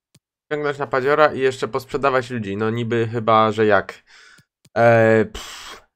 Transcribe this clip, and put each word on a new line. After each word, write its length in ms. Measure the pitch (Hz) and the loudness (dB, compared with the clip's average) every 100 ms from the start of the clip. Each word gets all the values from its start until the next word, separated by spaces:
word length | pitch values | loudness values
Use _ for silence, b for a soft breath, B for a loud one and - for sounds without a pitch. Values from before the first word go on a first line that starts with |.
| _ _ _ _ - | _ _ _ _ -10
Ściągnąć 320 | 147 147 139 | -6 -4 -4
na 100 | 131 | -4
Padziora 460 | 135 131 151 151 | -2 0 4 2
i 60 | 131 | 2
jeszcze 280 | 131 120 123 | -2 -2 -6
posprzedawać 600 | 127 - 135 135 127 123 | -6 -6 -2 0 0 -2
ludzi. 280 | 123 98 101 | -8 -6 -4
No 120 | 110 | -4
niby 380 | 117 113 117 113 | -4 -2 -2 -2
chyba, 440 | 120 113 110 110 | -4 2 4 4
że 140 | 104 107 | 2 2
jak. 380 | 98 - - _ b b b b _ _ - | 2 -2 -16 _ b b b b _ _ 2
E, 480 | 117 117 113 110 104 | 4 4 4 2 0
pff. 560 | - - - - - _ | -6 -16 -18 -18 -20 _